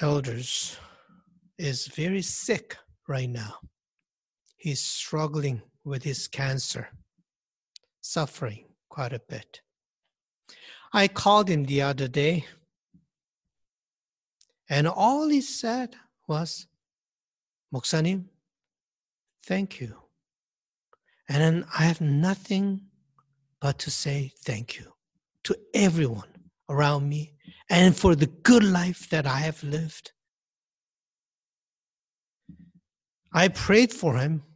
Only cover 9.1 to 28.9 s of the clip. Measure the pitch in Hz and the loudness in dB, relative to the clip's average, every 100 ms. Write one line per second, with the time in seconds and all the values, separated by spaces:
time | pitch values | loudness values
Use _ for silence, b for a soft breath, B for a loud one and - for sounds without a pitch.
9.1 | 120 - 110 - - _ _ _ _ _ | -10 -12 -16 -16 -20 _ _ _ _ _
10.1 | _ _ _ _ B B B B 214 196 | _ _ _ _ B B B B 2 2
11.1 | 196 196 208 196 156 135 139 139 135 131 | 4 4 6 4 0 0 0 0 -2 -4
12.1 | 143 147 170 - - _ _ _ _ _ | 0 0 0 -4 -14 _ _ _ _ _
13.1 | _ _ _ _ _ _ _ _ _ _ | _ _ _ _ _ _ _ _ _ _
14.1 | _ _ _ _ _ - 143 156 - 220 | _ _ _ _ _ -2 2 2 2 2
15.1 | 285 311 294 - - 233 247 247 - _ | 2 2 0 0 -6 -4 -4 -6 -12 _
16.1 | _ - 156 165 - - _ _ _ _ | _ -6 -4 -4 -10 -18 _ _ _ _
17.1 | _ _ _ _ _ - 131 - 160 165 | _ _ _ _ _ -10 -8 -2 0 0
18.1 | 190 185 _ _ _ _ _ _ _ _ | -2 -8 _ _ _ _ _ _ _ _
19.1 | _ _ _ - 185 196 - 117 - _ | _ _ _ -4 -4 -4 -8 -14 -14 _
20.1 | _ _ _ _ _ _ _ _ _ _ | _ _ _ _ _ _ _ _ _ _
21.1 | _ - 143 160 170 170 - 160 165 151 | _ -4 2 2 2 -2 0 2 2 0
22.1 | 143 180 190 - 196 202 196 - _ _ | 2 0 -2 -2 -2 -2 -4 -10 _ _
23.1 | _ _ _ _ - 143 - - - 147 | _ _ _ _ -6 -4 -4 -6 -6 -4
24.1 | 139 135 - - 110 117 - - _ _ | -6 -6 -10 -8 -8 -8 -14 -16 _ _
25.1 | _ _ _ - - - 220 196 165 139 | _ _ _ -6 -6 -2 2 4 4 0
26.1 | 110 - - - _ - 143 147 147 143 | -2 -10 -20 -20 _ -4 2 2 2 -2
27.1 | 151 151 _ b b b 175 185 - 190 | -4 -8 _ b b b 6 8 8 4
28.1 | 156 147 - - 240 208 180 175 | 4 2 2 6 8 8 2 0